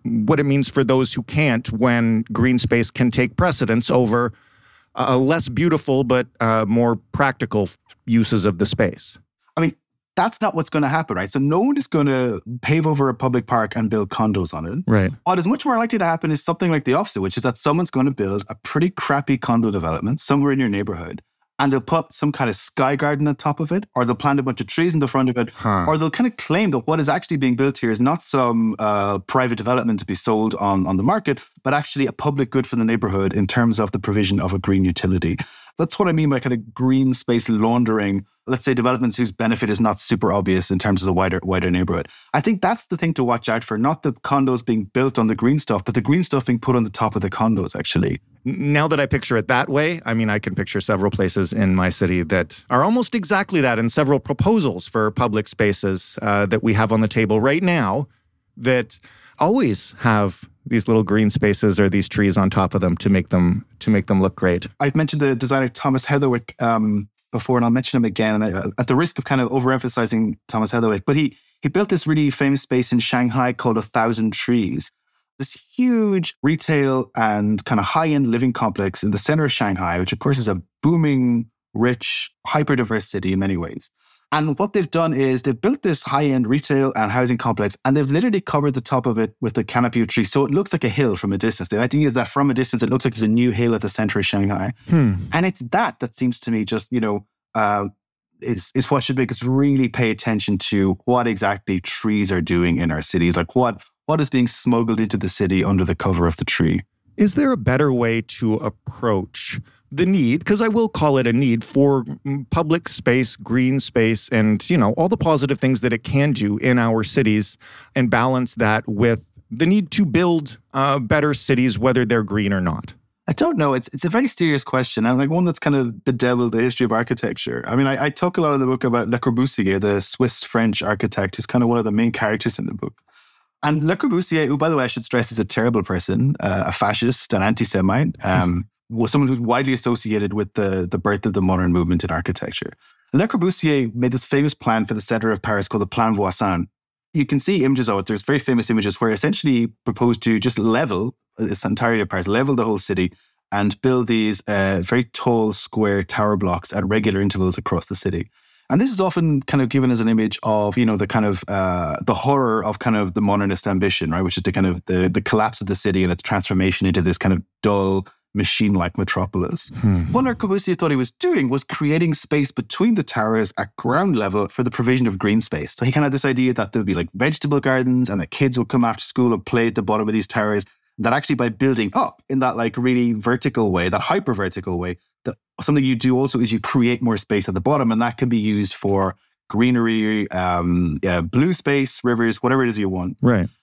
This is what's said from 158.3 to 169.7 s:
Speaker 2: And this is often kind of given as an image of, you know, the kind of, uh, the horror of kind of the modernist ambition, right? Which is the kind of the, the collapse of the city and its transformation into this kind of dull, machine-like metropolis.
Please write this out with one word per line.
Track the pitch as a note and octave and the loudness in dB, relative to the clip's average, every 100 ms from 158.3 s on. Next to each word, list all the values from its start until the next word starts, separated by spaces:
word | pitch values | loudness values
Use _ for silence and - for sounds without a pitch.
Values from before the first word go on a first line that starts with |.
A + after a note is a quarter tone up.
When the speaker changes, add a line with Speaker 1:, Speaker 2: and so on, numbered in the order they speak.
| _ _ _ - | _ _ _ -2
Speaker 2:
And | D#3+ | 0
this | C4+ | 2
is | F#3+ | 0
often | F#3+ F3 E3 C#3+ | -2 0 0 0
kind | - C#3+ | 0 0
of | B2+ | 2
given | C#3 B2+ | 2 2
as | A#2 | 2
an | A2+ | 2
image | A2 G#2+ - | 2 0 -2
of, | A2+ G#2+ G#2 G#2+ | -2 0 0 0
you | |
know, | A#2 G#2 | 0 0
the | G2 | 0
kind | A2+ | 0
of, | G#2 F#2+ - | 0 -2 -4
uh, | G2 F#2+ F2+ E2 D2 | -2 -2 -2 -4 -4
the | F#2+ | -2
horror | G#2+ C#3 C#3 B2 A2 | 0 2 2 2 0
of | G2+ G2+ | -2 -2
kind | A#2+ G#2+ | -2 0
of | G2 | 0
the | F#2+ | 0
modernist | G2+ G#2 G2+ F#2 G#2 | 0 2 0 -2 -2
ambition, | F#2+ G2 - D#2+ | 0 0 0 -2
right? | E2+ | -2
Which | F2+ F2+ | -2 -2
is | |
the | F#2+ | -2
kind | - F#2+ | 0 0
of | F2 | 0
the, | - F#2 F2+ | -2 0 2
the | G#2+ | 0
collapse | - A2 A2 - | 0 0 0 -2
of | G2 | -6
the | |
city | F#2 G#2 F#2+ | -4 0 0
and | F#2 | 0
its | F2 | -2
transformation | - G2+ - F#2+ F#2+ - F#2+ | -2 -4 -2 0 0 2 0
into | F2 | 2
this | F2 E2+ | 0 0
kind | F#2+ | 0
of | F2+ - _ | 0 -4 _
dull, | G#2+ G2+ F#2+ F#2+ F#2+ _ _ | 0 2 0 0 -4 _ _
machine-like | G#2 F#2+ - G#2+ F#2+ F2 - | -4 -2 0 2 2 0 -2
metropolis. | F#2 F#2+ F#2 F#2 F2+ E3+ - | -4 -2 -4 -2 -4 -6 -10